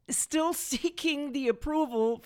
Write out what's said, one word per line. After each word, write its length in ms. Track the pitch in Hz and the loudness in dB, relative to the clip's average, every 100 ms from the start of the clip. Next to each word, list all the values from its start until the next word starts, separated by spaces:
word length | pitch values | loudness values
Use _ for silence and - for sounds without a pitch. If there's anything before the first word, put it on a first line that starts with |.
| - | -6
still 420 | - - 311 320 | -4 0 2 2
<laughs> 140 | - - | 0 -2
seeking 600 | 254 339 339 320 294 294 | -2 -2 -2 -2 0 -2
the 160 | 262 254 | 0 0
approval 680 | 233 302 311 302 233 220 233 | 0 0 2 2 2 2 0